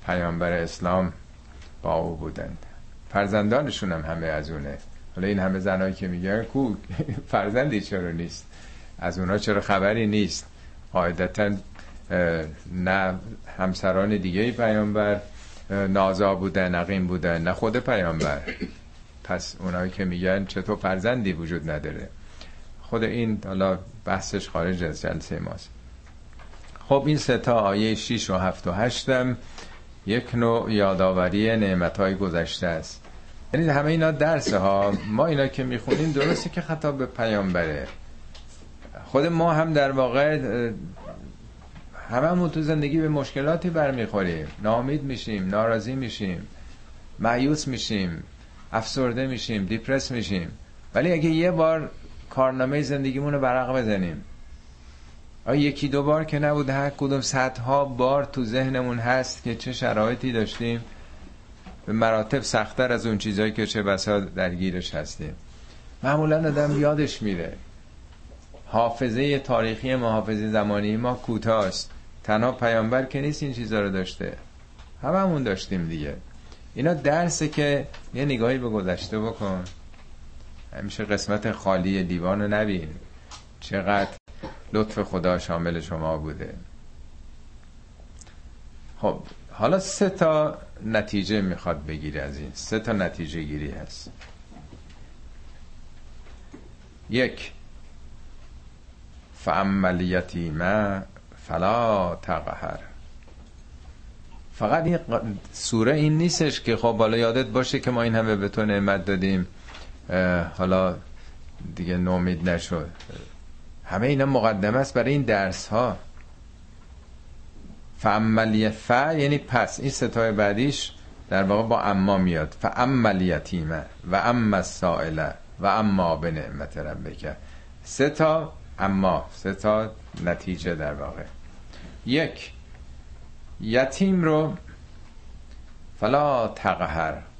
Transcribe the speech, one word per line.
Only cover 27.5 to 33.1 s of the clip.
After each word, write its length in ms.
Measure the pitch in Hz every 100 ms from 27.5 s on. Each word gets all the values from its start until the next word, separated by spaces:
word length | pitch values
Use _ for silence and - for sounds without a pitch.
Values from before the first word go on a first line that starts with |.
آیه 400 | 117 98 101 110
شش 360 | 107 - 117 -
و 40 |
هفت 320 | 92 92 - 92
و 60 |
هشتم 640 | 92 120 - - 127 127 117 - - - - - - 95
یک 280 | 117 120
نوع 380 | 120 117 117 -
یادآوری 840 | 107 98 92 95 92 90 101 110 113
نعمت‌های 580 | 101 90 85 - 95
گذشته 520 | 95 98 82 80 - 87
است. 360 | 80 - - -